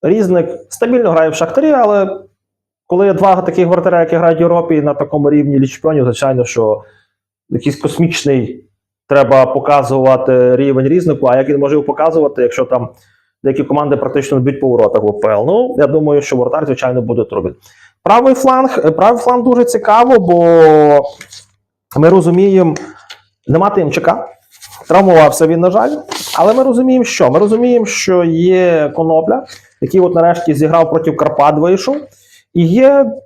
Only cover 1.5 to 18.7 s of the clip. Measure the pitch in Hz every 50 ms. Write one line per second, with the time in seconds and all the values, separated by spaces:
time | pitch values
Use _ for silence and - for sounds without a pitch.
1.5 | - 262 285 311 302 262 240 208 208 202 196 190 190 190 - _ _ _ _ _
2.5 | _ _ _ _ _ _ _ _ 175 180 196 202 185 - 185 196 185 180 185 180
3.5 | 165 - 185 170 180 185 175 190 175 170 165 160 - 165 170 170 165 160 170 170
4.5 | 170 170 165 170 165 151 143 147 143 139 143 143 - 151 143 143 147 147 143 139
5.5 | 143 135 135 135 - - _ 160 156 151 131 123 117 - - 135 131 123 123 120
6.5 | - 120 113 107 107 104 - _ _ _ _ _ _ _ _ _ _ _ _ _
7.5 | - 127 - 147 - - - 147 - - 175 170 165 - - 143 139 131 117 95
8.5 | - - - _ _ _ _ _ _ _ _ _ 143 143 135 117 135 135 131 127
9.5 | - 143 - - 147 143 131 110 131 135 131 131 131 127 131 131 131 127 123 123
10.5 | 127 123 139 139 135 131 131 139 156 180 175 175 147 135 135 127 123 131 135 139
11.5 | 147 139 143 139 143 151 143 143 139 139 151 165 160 165 151 143 - - 123 120
12.5 | - - 131 123 127 123 117 117 - _ _ _ _ _ _ _ _ _ _ 135
13.5 | 135 135 139 135 - 147 147 143 139 - - 123 - 143 135 - 143 131 123 135
14.5 | 135 - - 131 123 117 110 101 - 113 101 104 104 - - 107 110 101 110 139
15.5 | 180 220 247 254 254 - 151 139 147 156 151 151 147 147 143 - - 127 123 123
16.5 | 123 156 156 147 131 127 - 127 127 127 120 107 120 110 110 - - 104 85 -
17.5 | - _ _ - _ _ _ _ _ _ _ 165 202 233 254 269 262 254 262 262
18.5 | 262 254 262 262